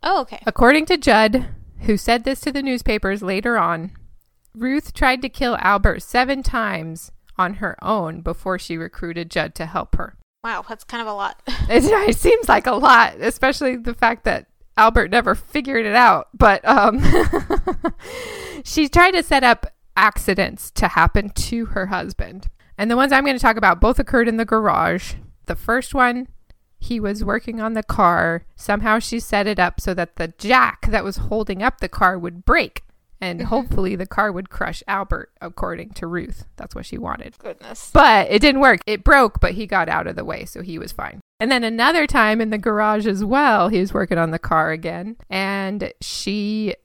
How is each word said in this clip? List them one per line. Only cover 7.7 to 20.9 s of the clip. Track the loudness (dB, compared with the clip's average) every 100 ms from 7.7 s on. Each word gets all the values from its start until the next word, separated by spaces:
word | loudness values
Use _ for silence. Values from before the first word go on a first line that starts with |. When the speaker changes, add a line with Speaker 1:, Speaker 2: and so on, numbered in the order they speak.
| -8
Speaker 2:
own | -4 -4 -4 -8
before | -8 -8 -6 -6
she | -6 -10
recruited | -10 -10 -10 -8 -6
Judd | -6 -6 -8
to | -8
help | -6 -2 -2
her. | -2 -12 _ _
Speaker 1:
Wow, | -10 -10 -10
that's | -16
kind | -12 -10
of | -8
a |
lot. | -6 -8 -8 -6
<laughs> | -4 2
Speaker 2:
It, | 4
it | 4 2 2 2
seems | 4 2 4
like | 2 2
a |
lot, | 2 6 6 6 0
especially | -6 0 -2 0 -2 -4
the | -8
fact | 0 0 0
that | -4 -4 -6 _ -8 4
Albert | 4 4 2
never | 0 2
figured | -2 -4 -6 -2 -4
it | 0
out. | 4 6 4 0
But, | 4 4 6 4
um, | 4 4 6
<laughs> | 6 8 6 0 0 -2 0 -2 -4 -6 -14 -14 -14 -14 -14 -14
she | -6 -2 2
tried | 6 6
to | 4
set | 2 2
up | 4 2 -2 _ _ 2
accidents | 2 2 -2 -2 -2 -6 -10
to | -2
happen | 0